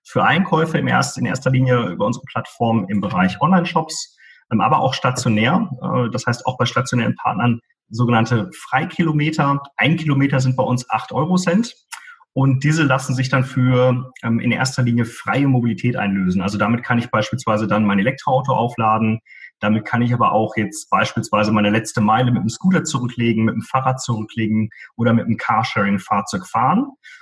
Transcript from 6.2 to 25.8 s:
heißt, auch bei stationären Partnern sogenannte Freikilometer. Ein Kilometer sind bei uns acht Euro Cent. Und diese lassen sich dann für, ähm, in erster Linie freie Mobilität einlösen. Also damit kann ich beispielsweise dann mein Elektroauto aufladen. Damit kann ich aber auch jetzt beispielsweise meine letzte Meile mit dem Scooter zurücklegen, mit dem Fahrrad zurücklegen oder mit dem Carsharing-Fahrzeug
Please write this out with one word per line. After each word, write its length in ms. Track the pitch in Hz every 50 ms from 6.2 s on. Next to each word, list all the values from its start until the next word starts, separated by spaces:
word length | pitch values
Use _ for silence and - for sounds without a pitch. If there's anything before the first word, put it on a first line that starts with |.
| -
heißt, 200 | - 120 - -
auch 100 | 127 127
bei 100 | - 117
stationären 500 | 113 - - 127 - - 120 117 120 120
Partnern 420 | - - 117 113 - 117 120 113 117 - _ _ _ _ _
sogenannte 600 | 107 113 123 117 120 113 113 113 123 113 98 92 -
Freikilometer. 1040 | - - - - 131 160 175 - - 175 160 151 147 147 156 156 - 147 139 143 143 - - -
Ein 200 | - 104 139 165
Kilometer 420 | 165 160 151 139 135 139 143 143 131
sind 180 | 127 131 127
bei 60 | - 127
uns 260 | - 123 123 - -
acht 220 | 120 113 - -
Euro 240 | - 123 151 175 185
Cent. 400 | 180 185 175 170 208 233 - - - _ _ - - - - - - _ _ _
Und 300 | 135 135 135 131 131 -
diese 220 | 151 151 165 156
lassen 320 | 131 131 135 - - 135
sich 120 | 123 127 -
dann 140 | - 131 127
für, 680 | - - 131 127 127 127 123 127 127 123 127 127 - - - -
ähm, 160 | 113 113 117
in 140 | - 123 113
erster 320 | - 127 123 - - 123
Linie 200 | 120 117 120 117
freie 440 | - - - - 101 101 131 143 139
Mobilität 480 | 131 123 117 117 110 - - 120 117
einlösen. 460 | 101 101 101 98 98 95 92 92 95 90
Also 160 | 101 104 101
damit 260 | 104 107 117 117 -
kann 120 | - 123
ich 140 | 120 117 -
beispielsweise 560 | - 110 104 - - 120 - - 107 104 110
dann 180 | 98 104 107 107
mein 140 | 101 101 101
Elektroauto 540 | 98 127 127 - - - 131 127 131 131 131
aufladen. 680 | 107 113 117 - - 113 110 110 110 110 110 110 113 - _ - - - - - _
Damit 260 | - 107 107 110 107
kann 160 | - - 117
ich 140 | 120 120 123
aber 160 | 117 113 -
auch 260 | - 107 110 107 -
jetzt 320 | 113 107 98 - - - -
beispielsweise 600 | - 98 113 - - 120 110 - - 104 107 104
meine 200 | 110 107 104 104
letzte 300 | 104 - 110 - - 123
Meile 300 | 107 107 110 117 127 123
mit 100 | 120 -
dem 80 | 95 113
Scooter 360 | - - - 185 190 160 -
zurücklegen, 600 | - - 127 123 117 - - 117 117 113 110 110
mit 100 | 110 -
dem 60 | 110 -
Fahrrad 380 | - - 131 131 131 131 131
zurücklegen 720 | - - 120 107 110 - - 117 113 107 107 110 110 110 - - - - _
oder 160 | - 117 117 113
mit 140 | 113 -
dem 120 | - 110 110
Carsharing-Fahrzeug 1080 | - - 117 110 120 - - 110